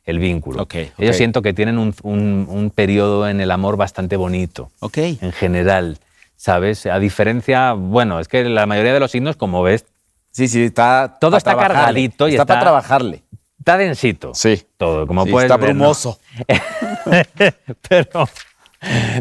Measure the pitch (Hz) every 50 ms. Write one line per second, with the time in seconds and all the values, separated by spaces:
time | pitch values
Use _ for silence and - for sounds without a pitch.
0 | - 85 85 85 90 92 87 80 76 - 65 - 95 - - 85 80 76 - -
1 | 101 117 120 113 120 117 110 127 104 104 92 101 107 113 117 117 113 107 101 -
2 | - 104 104 104 107 104 101 98 98 - 92 101 104 107 - - 101 98 101 104
3 | 101 104 101 101 104 104 101 98 95 92 90 92 95 101 104 101 101 95 - -
4 | 95 90 101 95 92 90 90 92 92 85 - - 64 - _ - - 110 - 151
5 | 156 175 156 113 95 90 85 - 101 90 90 90 90 95 98 95 87 82 76 -
6 | _ _ _ _ _ _ _ _ - - 92 90 92 104 110 - - 101 90 98
7 | 101 101 - - 104 107 117 123 113 - 131 127 131 127 117 101 92 92 104 120
8 | 120 107 87 82 80 - - 127 123 120 113 107 104 104 104 104 107 120 131 139
9 | 139 123 - 123 127 151 160 - 117 95 90 90 90 92 104 113 - _ _ _
10 | _ _ _ _ _ _ - - 131 120 113 120 117 117 113 120 120 123 127 131
11 | 135 123 - - 156 165 185 196 - - - - 208 190 190 139 147 117 117 131
12 | 131 120 - - 143 160 143 123 143 131 123 120 123 175 156 135 - - 131 135
13 | 127 104 78 - _ _ - - _ _ _ - 147 165 175 190 196 180 143 -
14 | - 120 104 - - 65 - - - 113 107 98 - _ _ - 95 82 80 78
15 | 78 73 87 90 95 95 117 123 127 131 127 120 120 - 139 139 143 147 156 -
16 | - 123 107 _ _ _ - 117 120 - 131 - - - 659 622 - - - -
17 | - - 170 180 156 - _ - 202 175 - _ _ - 120 _ - - 185 180
18 | 143 - - 170 147 - - - - _ _ _ _ _ _ _ - 185 127 120
19 | 117 113 113 123